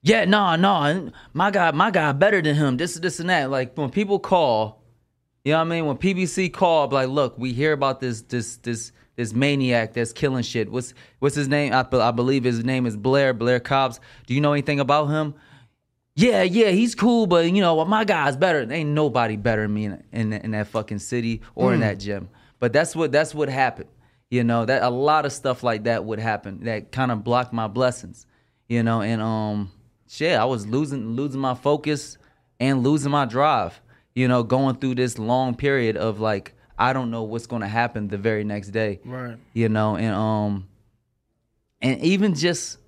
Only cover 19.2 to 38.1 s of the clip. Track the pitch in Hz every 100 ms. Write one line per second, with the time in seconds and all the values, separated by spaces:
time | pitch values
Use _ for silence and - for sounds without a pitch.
19.2 | 117 107 110 110 107 104 107 95 - 120
20.2 | 110 107 110 107 104 113 104 104 - 123
21.2 | 117 110 - - 98 156 110 98 101 98
22.2 | 92 _ _ _ 120 131 170 156 160 135
23.2 | 156 151 139 131 131 - - _ _ _
24.2 | _ 123 117 117 113 131 120 123 143 156
25.2 | 143 131 135 123 123 110 110 117 104 107
26.2 | 113 104 101 95 113 110 - 123 131 113
27.2 | 117 120 120 117 110 107 127 120 87 -
28.2 | _ _ _ _ _ 117 113 113 107 113
29.2 | 110 110 107 104 101 - _ _ _ -
30.2 | 156 143 117 123 104 123 151 135 113 117
31.2 | 143 131 135 123 143 147 151 147 - -
32.2 | _ _ _ _ 131 135 123 151 139 143
33.2 | 131 117 151 127 87 - _ _ _ -
34.2 | 127 123 117 131 135 123 135 123 127 113
35.2 | 110 127 131 120 143 139 117 107 110 104
36.2 | 110 104 - _ _ - 120 131 123 113
37.2 | 110 113 113 117 101 110 120 113 104